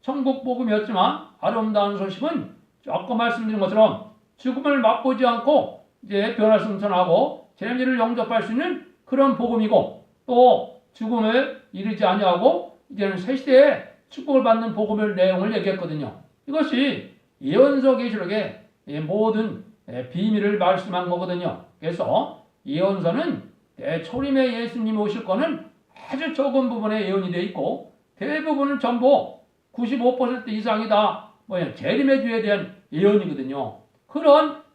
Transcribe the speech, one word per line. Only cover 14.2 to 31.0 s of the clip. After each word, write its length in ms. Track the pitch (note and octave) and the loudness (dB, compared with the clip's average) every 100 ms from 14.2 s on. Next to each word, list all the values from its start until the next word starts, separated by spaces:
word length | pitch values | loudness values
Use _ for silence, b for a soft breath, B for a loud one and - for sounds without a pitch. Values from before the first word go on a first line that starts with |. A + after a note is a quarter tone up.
| C#4 C4+ | 0 2
받는 300 | A3+ A3+ A3+ | 4 2 0
복음의 420 | G3 G#3+ G#3 G#3 F#3 | -4 -2 -2 -2 2
내용을 380 | F#3 F#3 G3+ G#3+ | 2 2 0 -2
얘기했거든요. 640 | F#3+ F#3 E3 D#3 B2 - - _ - | -2 -4 -6 -8 -8 -12 -20 _ -6
이것이 680 | D#4 D4 B3 C#4 F#3+ - _ _ _ | -4 -2 0 0 -2 -12 _ _ _
예언서 560 | C4 F#3+ C#4 C#4 C4 A#3 | -2 4 4 4 2 0
계시록의, 680 | A#3+ G#3 F3 G#3+ F#3+ - _ _ - | -2 -6 -4 -4 -6 -10 _ _ -12
예, 120 | D3 | -10
모든, 640 | D#3 G3+ A3 G#3+ A3 - - _ - | -4 0 0 0 -4 -8 -16 _ -14
예, 200 | B2 B2 | -12 -8
비밀을 480 | F3 G#3+ G#3+ G3+ G#3 | -4 -2 0 0 2
말씀한 520 | F3+ F#3 - F3+ F3+ | 2 2 -2 -6 -2
거거든요. 560 | F3 F3+ F3 F3 - - _ | -4 -4 -4 -6 -8 -16 _
그래서 680 | D#3+ E3+ C3+ F3 C#4 - _ _ - | -8 -4 0 0 -2 -10 _ _ -8
예언서는 800 | D3 F#3+ G3 E3 A3 E4 G2+ - _ _ - | -2 0 0 0 -2 -4 -6 -10 _ _ -10
대초림에 840 | C#3 D#3+ - B3 C#4 C4+ B3+ A3+ | -6 -6 -6 -6 0 2 0 -2
예수님이 360 | A#3 A#3+ A3 A3 | -6 -4 -4 -2
오실 260 | G#3 A3+ | -2 -4
거는 440 | - G3+ D#4+ C4+ - _ _ - - | -4 -2 0 -4 -10 _ _ -20 -10
아주 240 | C4+ D#4+ | -6 -6
적은 360 | - C#4 C4+ B3 | -2 0 2 0
부분에 360 | A3 G#3+ G#3+ F#3 | -2 -2 -2 -2
예언이 260 | G3 F3+ | -2 -2
돼 100 | F3 | -4
있고 500 | F#3+ - B2+ - - _ _ _ | -6 -4 -6 -6 -12 _ _ _
대부분은 640 | C4 D#4 D#4 C#4 C#4 C4+ | -6 -4 -2 -2 0 -2
전부 640 | A#3+ A#3+ B3+ C#4+ - - _ _ _ | -2 2 4 4 2 -14 _ _ _
구십오 440 | - A#3 B3+ B3 B3+ | -8 -4 0 0 2
퍼센트 320 | A#3 B3+ - | -2 -4 -6
이상이 380 | G#3+ G#3+ G#3+ A3+ | -6 -2 -2 2
다 440 | G#3 | 2